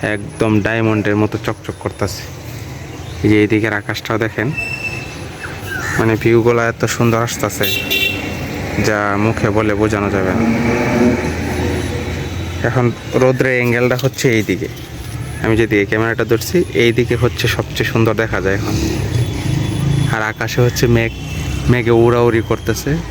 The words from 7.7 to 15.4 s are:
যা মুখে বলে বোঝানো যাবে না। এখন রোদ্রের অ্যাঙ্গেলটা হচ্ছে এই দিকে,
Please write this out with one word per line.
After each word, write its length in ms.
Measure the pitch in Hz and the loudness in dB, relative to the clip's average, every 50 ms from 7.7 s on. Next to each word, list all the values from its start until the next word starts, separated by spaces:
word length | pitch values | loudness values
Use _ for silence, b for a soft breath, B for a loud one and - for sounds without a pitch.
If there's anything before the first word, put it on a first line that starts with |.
| 101 - - - - - - - - - - - - - - - - - - - - - 101 | -2 -2 -4 -2 -2 -2 -2 -2 -2 -4 -6 -6 -6 -6 -6 -6 -6 -6 -6 -4 -2 -2 0
যা 120 | 110 107 104 104 104 101 101 104 | 2 2 2 2 0 0 2 2
মুখে 240 | 110 117 - - 113 98 | 0 0 0 0 0 2
বলে 160 | 107 110 107 104 101 | 2 2 2 2 2
বোঝানো 280 | 107 110 110 104 101 101 98 | 2 2 2 2 0 0 0
যাবে 160 | 98 95 92 90 92 | 0 0 0 0 2
না। 60 | 113 113 113 113 117 - 120 - 123 123 123 117 120 123 - - - - - - - - - - - - - - - - - - - - - - - - - - - - - - - 120 | 2 2 0 0 0 0 0 0 0 0 2 2 4 2 2 2 -2 -4 -4 -4 -4 -4 -2 -2 -2 -2 -2 -2 -4 -4 -4 -6 -6 -6 -6 -6 -6 -6 -6 -6 -6 -6 -6 -4 -2 0
এখন 180 | 113 127 123 120 110 - - - - 123 127 | 0 2 2 2 0 -2 -8 -4 0 2 4
রোদ্রের 320 | 127 131 127 131 131 127 123 | 4 4 2 2 0 2 2
অ্যাঙ্গেলটা 380 | 123 120 117 117 123 123 127 123 127 | 2 2 2 2 2 2 2 2 0
হচ্ছে 220 | 135 127 - - 139 117 | -2 -2 2 2 2 4
এই 60 | 110 104 92 | 4 2 2
দিকে, 180 | 95 85 80 - - - - - - - - - - - - - - - | -2 -2 -2 -6 -8 -10 -12 -12 -12 -12 -12 -10 -10 -8 -8 -8 -8 -4